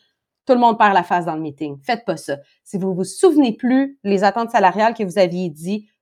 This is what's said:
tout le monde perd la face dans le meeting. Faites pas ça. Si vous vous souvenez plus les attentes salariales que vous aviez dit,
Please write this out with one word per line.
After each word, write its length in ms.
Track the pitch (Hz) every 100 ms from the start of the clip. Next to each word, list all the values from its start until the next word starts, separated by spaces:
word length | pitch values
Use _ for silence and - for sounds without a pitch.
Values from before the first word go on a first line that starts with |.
| _ _ _ _ -
tout 80 |
le 60 | 247
monde 180 | 240 220
perd 160 | 208
la 80 | 190
face 240 | 175 180 170
dans 80 |
le 80 | 156
meeting. 340 | 156 143 151 143
Faites 240 | - 233 -
pas 100 | 156
ça. 220 | - 143 - _
Si 140 | _ 196
vous 160 | 190
vous 100 | 180
souvenez 480 | 190 - 381 302 254
plus 460 | 220 240 262 277 -
les 220 | 202 196
attentes 260 | 196 226 226
salariales 440 | 226 190 185 220
que 100 | 226
vous 140 | 196 180
aviez 320 | 185 175 180
dit, 400 | 151 170 208 - _